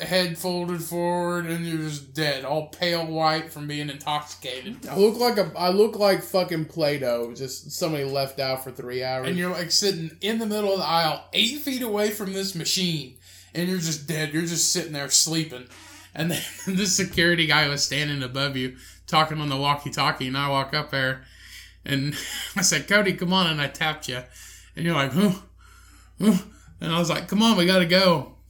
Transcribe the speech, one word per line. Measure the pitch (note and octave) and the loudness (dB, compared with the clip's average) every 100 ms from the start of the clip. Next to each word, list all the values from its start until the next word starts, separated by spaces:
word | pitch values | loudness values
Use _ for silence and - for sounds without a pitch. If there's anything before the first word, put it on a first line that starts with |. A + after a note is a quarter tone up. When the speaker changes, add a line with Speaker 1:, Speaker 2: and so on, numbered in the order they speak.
Speaker 1:
head | D#3 F#3 F3+ E3 | 0 0 0 -2
folded | F3+ F3+ F3 F3 | -4 -2 -2 -4
forward, | - F3 F3 F3 F3 F3 E3+ | -4 -2 0 0 0 -2 -2
and | E3+ E3+ | -4 -4
you're | D#3+ D#3 | -4 -4
just | D3 C#3 | -6 -8
dead, | D3+ D3+ C3+ | -2 0 0
all | C3 D3+ D3 | -2 -4 -4
pale | - F3 E3+ D#3+ | -2 0 0 -2
white | D#3+ D#3 D#3+ D#3+ | 2 2 2 -2
from | D3+ D3 | -10 -8
being | D3 D3 | -6 -6
intoxicated. | C3+ - D3+ - - C3+ B2+ B2+ A#3+ C3+ | -6 -2 -2 -4 -10 -10 -10 -10 -12 -6
Speaker 2:
I | D#3 | 4
look | G#3 A3+ | 4 4
like | A#3+ G#3 | 2 2
a, | E3 D#3 | 0 0
I | F3+ | 2
look | F#3+ A3 A3 | 6 4 6
like | G3+ F3+ | 4 4
fucking | - F#3 F3+ E3 D3+ | 2 0 0 -2 -4
Play-Doh, | E3 D3 D3 B2 A#2 A#2+ | 0 0 2 0 0 -2
just | A#2 C3+ - D3 | -6 -10 -10 -12
somebody | - E3+ D3+ | -4 -2 -2
left | C#3 C#3 C3+ - | -2 -2 -2 -2
out | C3 C3 C3 | -4 -4 -6
for | |
three | B2+ B2 B2+ B2+ | -10 -6 -4 -2
hours. | C3 C3 | -2 -2
Speaker 1:
And | F3 | -2
you're, | F3+ | -2
like, | F3 E3+ | -4 -2
sitting | - G3+ E3 D#3+ - | 0 0 -2 -6 -6
in | G3 A3+ | -2 -2
the | A3 | -2
middle | G#3+ G3+ | -2 0
of | F#3+ | 0
the | D3+ | 2
aisle, | E3 D#3+ C#3+ - | 2 2 -2 -4
eight | - A3+ D4 | -2 -2 -2
feet | C#4+ B3+ | -6 -4
away | A#3 G#3 G#3+ | -2 0 -2
from | G#3 F#3+ | -2 -6
this | F#3+ G3 E3+ | -4 -6 -6
machine, | - - F3+ D#3+ B2+ - - - - - | -4 0 0 -2 -6 -16 -20 -20 -10 -4
and | F3+ | -2
you're | F#3 | -2
just | E3 D3+ - | -2 -4 -4
dead. | D#3 D#3 | -4 -2
You're | D3+ | -2
just | E3+ E3 - | -2 0 0
sitting | F3+ D3+ | 0 -4
there | D3 C3 | -6 0
sleeping. | - D#3 E3 D#3 B2+ B2 - - - - | 2 2 0 -2 -8 -14 -20 -20 -20 -14
And | - E3 | -4 -2
then | D3+ - | -2 -6
<laughs> | - - F#3+ | -8 -2 0
this | G3+ | 0
security | - F#3+ - E3+ E3+ D#3+ | 0 0 2 4 4 4
guy | D3 D3 | 4 4
was | C#3+ - | 0 0
standing | C#3 D3+ C#3+ | 0 -2 -2
above | B2+ C3+ C#3 C3+ | -4 -2 -2 -2
you, | B2+ B2+ - - - | -4 -8 -18 -20 0
talking | D#3+ D#3 D#3 | 2 2 0
on | D3 | -2
the | C3+ | 0
walkie-talkie, | C#3+ C#3+ C#3 D3 C#3+ D3+ C3 | 0 0 -2 0 0 0 -2
and | C3+ | -2
I | C#3+ | 0
walk | C#3 C3+ | 0 0
up | D3+ D3 | -2 -2
there, | C3+ C3 C3 - - - - - - - | 0 0 -2 -10 -20 -20 -20 -20 -14 -4
and | C#3 C#3+ D3 - - | -2 -2 -4 -8 -10
<laughs> | - - | -6 0
I | |
said, | F#3 D#3 - | 2 2 2
"Cody, | G3+ G3 | 2 2
come | F#3 F3 | -2 0
on," | F#3+ E3+ | 2 2
and | D3+ | 0
I | C#3 | -4
tapped | - D#3 D3+ - | -2 -4 -4 -6
you. | B2 - - - - - - | -8 -10 -18 -20 -20 -16 -4
And | E3 | 0
you're | D#3 | 0
like, | C#3 | 2
"Huh? | C#3+ G3+ F#3+ - - - - - - - - | 4 2 2 -8 -20 -20 -20 -20 -20 -20 2
Huh?" | G#3 F3+ - - - - | 4 4 0 -14 -20 -8
And | E3 | -2
I | E3 | 0
was | E3 | 0
like, | E3 - | -2 0
"Come | G3 | 4
on, | A3+ G3 | 6 6
we | F3 | 6
gotta | F#3+ E3+ | 6 6
go. | F#3 F#3+ D#3+ C3 - | 6 6 4 0 -14